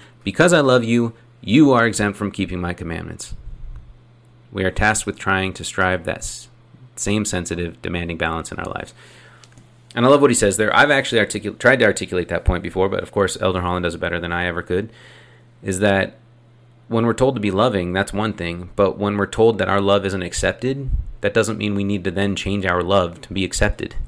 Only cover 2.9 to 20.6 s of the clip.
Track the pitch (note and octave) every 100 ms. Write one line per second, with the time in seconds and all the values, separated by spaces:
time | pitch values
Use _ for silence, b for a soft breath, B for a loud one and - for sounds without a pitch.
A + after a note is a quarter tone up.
2.9 | E2 E2 E2 - - - - - - -
3.9 | - - _ _ - _ G2 F#2 - G#2+
4.9 | G#2+ - - G2+ F#2+ F#2+ - - - F#2
5.9 | F2+ E2 - - - - _ _ - -
6.9 | - G2 G#2+ G2+ F#2 F2 E2+ E2+ - F2
7.9 | F2 E2+ E2 E2 E2 - - F2+ - -
8.9 | B B B B B B - - _ -
9.9 | A#2+ B2 C#3+ C#3 A#2 G2+ F#2 G#2+ - C#3+
10.9 | C#3 C#3 A2+ G2+ G2+ G2 - B2 C3 G#2+
11.9 | F#2+ F#2+ F2+ E2+ E2+ - F2 F2 F2+ F#2+
12.9 | F#2+ F2+ G#2 F#2+ - F#2+ F#2 F2+ F2+ F2
13.9 | D#2+ F2 E2+ E2+ F2 F2+ E2+ - F2+ A2+
14.9 | B B B B B B _ G#2 F#2 G2+
15.9 | G2 F#2+ - _ _ _ _ _ _ -
16.9 | A#2 A#2 A2 C3 B2 G#2 F#2+ B2 G2 F2
17.9 | F#2 G2+ G2 A2 F#2 F2 E2+ F2+ - G2
18.9 | - G2+ G#2 G2 - A2+ G#2 F#2+ G2+ G2
19.9 | G2+ F#2+ F#2+ F2 - F#2 -